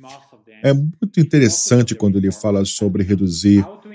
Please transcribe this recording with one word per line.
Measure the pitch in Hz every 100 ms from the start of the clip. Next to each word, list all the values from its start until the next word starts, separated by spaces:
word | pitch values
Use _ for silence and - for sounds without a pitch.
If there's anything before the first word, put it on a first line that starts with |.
| - - _ 113 _ 107
É | 139
muito | 139 156 - 202 -
interessante | 147 151 117 - - 123 120 113
quando | 104 98
ele | 95
fala | - 107 101
sobre | 98 - 104 92
reduzir | 92 98 95 82 101 101 98 - -